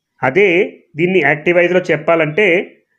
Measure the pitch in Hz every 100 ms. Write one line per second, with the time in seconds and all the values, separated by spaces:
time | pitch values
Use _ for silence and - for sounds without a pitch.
0 | _ _ 131 135 202 170 233 - _ 147
1 | 175 190 139 151 175 175 175 180 180 156
2 | - 165 156 156 208 170 254 - _